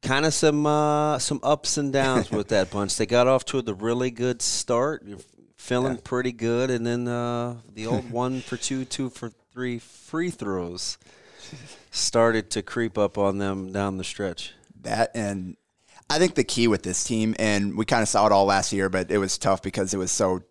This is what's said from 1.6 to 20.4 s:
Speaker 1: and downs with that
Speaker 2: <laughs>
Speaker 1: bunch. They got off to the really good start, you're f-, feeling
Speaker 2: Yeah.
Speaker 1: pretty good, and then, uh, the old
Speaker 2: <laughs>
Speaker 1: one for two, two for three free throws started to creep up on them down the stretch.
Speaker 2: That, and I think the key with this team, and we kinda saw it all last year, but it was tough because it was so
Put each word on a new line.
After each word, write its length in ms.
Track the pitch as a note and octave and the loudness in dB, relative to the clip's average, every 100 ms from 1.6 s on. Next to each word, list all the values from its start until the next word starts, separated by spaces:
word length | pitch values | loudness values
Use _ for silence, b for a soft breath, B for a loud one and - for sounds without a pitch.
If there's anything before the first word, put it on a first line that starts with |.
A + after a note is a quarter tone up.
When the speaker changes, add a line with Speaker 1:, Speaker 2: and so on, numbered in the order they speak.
| - - | 0 -2
Speaker 1:
and 140 | C#3+ | 0
downs 380 | C#3 C3+ B2+ G2+ | 2 2 2 0
with 180 | G#2+ G2+ | -4 0
that 220 | G#2+ F#2 | 2 2
Speaker 2:
<laughs> 20 | |
Speaker 1:
bunch. 240 | G2+ G2+ - | -2 -4 -2
They 100 | G#2 | 2
got 200 | A#2+ B2 | 4 6
off 180 | C3 - | 4 2
to 160 | C3+ | -4
the 120 | A2+ | -4
really 360 | F#2+ A2 A#2+ B2+ | -4 -2 0 -2
good 320 | A#2 B2 A#2+ | -2 -4 -2
start, 600 | - - - A#2+ C3+ D#3 | -4 -4 0 0 0 -2
you're 140 | G2+ F#3 | -10 -16
f-, 60 | - _ - _ | -18 _ -20 _
feeling 380 | - B2 C3 | -2 0 0
Speaker 2:
Yeah. 60 | B2 | -2
Speaker 1:
pretty 280 | - B2 B2+ | -4 -2 -2
good, 380 | A#2+ A2+ A#2 C3 | -2 0 0 2
and 160 | B2 A#2 | 0 0
then, 220 | A#2+ A#2+ | -2 -2
uh, 480 | A#2+ A#2+ A#2+ A#2+ A#2 - | -4 -4 -4 -6 -8 -16
the 120 | A2 A2 | -10 -2
old 240 | A#2+ B2 | -2 -2
Speaker 2:
<laughs> 0 | |
Speaker 1:
one 300 | A#2 B2+ C3 | -4 -2 -4
for 160 | B2 B2 | -6 -6
two, 280 | - C3+ | -4 -4
two 260 | B2+ - C3 | -6 -6 -6
for 200 | - A#2 - _ | -8 -14 -14 _
three 260 | B2 B2+ A#2+ | -8 -6 -6
free 520 | - - - D#3 F3 | -10 -20 -10 -4 -4
throws 680 | - G#2+ F#2 F2 F2+ - - B B B B B C#3+ B B B | -4 -4 -4 -4 -8 -8 -10 B B B B B -18 B B B
started 600 | - - A#2+ A#2 A2+ G2+ | -4 0 4 4 4 0
to 120 | - | -4
creep 360 | G2 - A#2 G#2+ | -4 -4 -4 0
up 180 | G2+ - | 0 2
on 200 | G2 G2 | 0 0
them 340 | G2 G2 F#2+ | -2 -4 -6
down 240 | F#2+ G2+ F#2+ | -2 -2 -2
the 80 | |
stretch. 480 | F2+ - G2 F2 - - _ - | -8 -6 -6 -6 -12 -16 _ -14
Speaker 2:
That, 280 | C2 A2 A2+ | -6 -2 0
and 420 | A#2+ G#2 G2+ F#2 - _ _ b b _ | 0 -4 -4 -8 -12 _ _ b b _
I 80 | D3+ | 2
think 160 | F3+ | 4
the 100 | F3 | 4
key 240 | A#2+ - A#2+ | 0 4 4
with 140 | G2+ | 4
this 200 | - F#2 | 0 -4
team, 300 | - A2+ A2 A2 | -2 0 0 2
and 380 | G#2+ G#2 G2+ G2+ | 2 2 0 -2
we 80 | |
kinda 220 | A2 B2 G#2+ | 0 2 2
saw 200 | G#2 G#2+ | 4 6
it 60 | |
all 120 | G2+ | 6
last 280 | G2 G2 - | 6 4 2
year, 160 | G2 F#2+ | 0 0
but 220 | F#2+ F#2 | 0 0
it 80 | G#2 | 0
was 200 | G2 - | 0 -2
tough 240 | - F#2+ | 0 0
because 320 | G2 G2+ F#2+ | -2 -4 -2
it 20 | G2 | -2
was 140 | F#2 | -2
so 300 | - G2 F#2 | 0 0 0